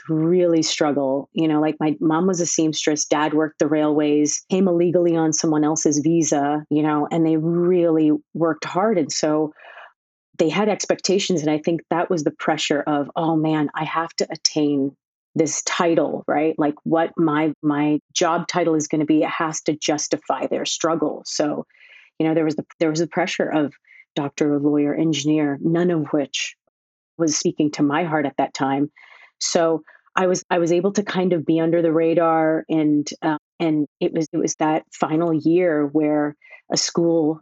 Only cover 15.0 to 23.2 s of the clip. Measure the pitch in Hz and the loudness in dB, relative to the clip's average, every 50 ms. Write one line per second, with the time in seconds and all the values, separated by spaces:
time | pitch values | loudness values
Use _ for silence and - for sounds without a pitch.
15 | _ _ _ _ _ _ - 147 160 143 - - - - - - 185 170 165 160 | _ _ _ _ _ _ -2 -2 0 0 -2 -6 -6 -4 -2 0 0 2 2 2
16 | 151 - - - - - - 147 156 160 156 - 156 147 147 - - 156 156 165 | 0 0 -2 -6 -4 -2 -2 0 0 0 0 0 -2 -2 -2 -4 -4 -2 0 0
17 | 165 165 - - 165 156 147 151 156 156 143 - - 151 143 143 147 151 151 143 | 0 0 0 0 0 0 2 0 0 -2 -2 -2 -2 -2 0 0 0 0 0 -2
18 | - _ - - 180 165 170 175 165 - - 180 175 170 160 156 147 - - 156 | -4 _ -4 -2 0 0 0 -2 -4 -4 -2 0 0 2 0 0 0 -2 -2 0
19 | 151 151 156 151 170 156 - - 170 156 160 - - - 151 151 - - 156 143 | 2 2 2 2 2 0 -2 -4 -4 -4 -6 -4 -4 -4 -4 -2 -2 -2 -2 -2
20 | - - - 147 - - 139 135 135 135 - 127 - - - - - 160 165 160 | -2 -4 -4 -4 -2 -4 -4 -4 -4 -4 -4 -4 -4 -4 -4 -2 0 0 0 0
21 | 156 143 107 - - - - - 156 151 151 - - _ _ _ - - - - | -2 -4 -4 -6 -10 -6 -4 -2 -2 -2 -2 -6 -10 _ _ _ -20 -20 -20 -20
22 | - _ _ - 160 160 160 165 156 160 147 151 - - - - 170 160 151 160 | -20 _ _ -2 0 0 2 2 0 0 -2 -4 -8 -10 -4 -2 -2 0 0 0
23 | 170 156 - 180 | -2 -2 -2 -2